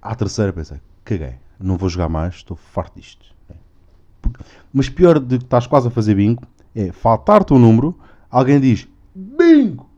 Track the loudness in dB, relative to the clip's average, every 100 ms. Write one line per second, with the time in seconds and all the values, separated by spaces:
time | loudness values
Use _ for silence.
0 | -12 -6 -6 -4 -4 -4 -12 -16 _ _
1 | -10 -8 -8 -14 _ _ -6 -4 -4 -4
2 | -4 -4 -6 -10 _ -18 _ -12 -12 -16
3 | -20 _ _ _ _ -20 _ _ _ _
4 | _ _ -8 -8 -20 -20 _ -4 -4 2
5 | 2 2 0 -6 -2 -2 0 0 0 -4
6 | -2 0 0 -2 -8 _ _ -10 -8 -4
7 | -2 0 2 2 4 4 6 4 0 -6
8 | -18 _ _ -2 2 2 2 -2 -6 _
9 | _ -20 -20 0 4 4 4 -6 -18